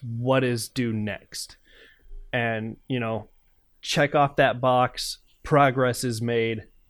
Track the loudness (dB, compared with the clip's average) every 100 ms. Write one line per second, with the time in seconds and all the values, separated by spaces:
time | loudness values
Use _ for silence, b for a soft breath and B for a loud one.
0 | -8 -4 0 2 2 -2 -4 -4 -2 -2
1 | -4 -8 -12 -14 -14 -18 b b b b
2 | b -18 -6 -2 0 -2 -6 -10 -6 -4
3 | -2 -4 -8 _ _ _ _ _ -4 0
4 | 2 4 2 4 2 2 2 2 2 -2
5 | -10 -12 _ _ 0 4 4 4 0 0
6 | -4 -2 0 0 0 -2 -8 _ _